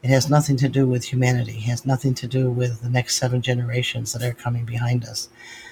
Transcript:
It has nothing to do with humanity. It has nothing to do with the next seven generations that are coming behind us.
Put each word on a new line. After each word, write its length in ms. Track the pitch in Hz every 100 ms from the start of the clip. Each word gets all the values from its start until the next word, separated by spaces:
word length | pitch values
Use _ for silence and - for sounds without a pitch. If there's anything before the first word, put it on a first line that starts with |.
It 60 | 127
has 220 | 135 127
nothing 260 | 147 147 135
to 120 | 139
do 180 | 135 135
with 180 | 123
humanity. 540 | - 127 123 127 113 110
It 60 |
has 220 | 110 120 -
nothing 280 | 131 139
to 120 | 123 120
do 240 | 131 127
with 300 | 123 123 113
the 100 | 120
next 280 | 123 120 -
seven 240 | 127 127
generations 680 | 120 123 120 120 123 120 113
that 100 | 120
are 120 | 120
coming 300 | 117 120 120
behind 400 | 117 117 120 123
us. 240 | 117 - - - - - -